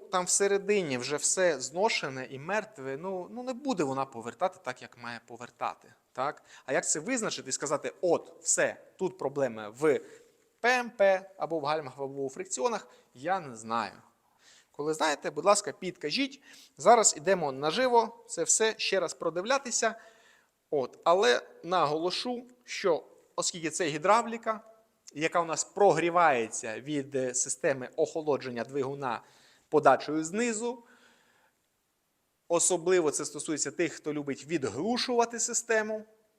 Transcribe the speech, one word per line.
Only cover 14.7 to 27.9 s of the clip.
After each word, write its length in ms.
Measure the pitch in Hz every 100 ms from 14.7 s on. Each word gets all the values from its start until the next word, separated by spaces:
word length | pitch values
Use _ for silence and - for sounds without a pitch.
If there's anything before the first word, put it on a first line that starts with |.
Коли 220 | - 151
знаєте, 380 | 156 - 285 175
будь 140 | 147 180
ласка, 260 | 202 139
підкажіть. 720 | - 185 - 147 196 277 - - - - -
Зараз 360 | 175 214 196 -
ідемо 340 | 156 185 147
наживо 760 | 131 151 190 254 233 226 - -
це 160 | -
все 320 | 160 - 220 -
ще 220 | - 190
раз 140 | 160
продивлятися. 800 | - 170 165 214 269 254 - 220 214 - _ _ _ _ _ -
От. 300 | 147 123 -
Але 380 | 160 185 - - - -
наголошу, 840 | 165 185 147 156 175 - 247 240 - _
що 400 | - - 190 151 - - _ -
оскільки 340 | 170 180 156
це 180 | 151 165
гідравліка, 720 | 151 185 226 226 226 226 214 - - _ _ -
яка 280 | 143 160 175
у 40 | 165
нас 180 | 143
прогрівається 1160 | - 190 202 156 170 175 160 123 110 - 117 110
від, 360 | 135 147 139 135
е, 180 | 127
системи 560 | 123 - - 165 135 123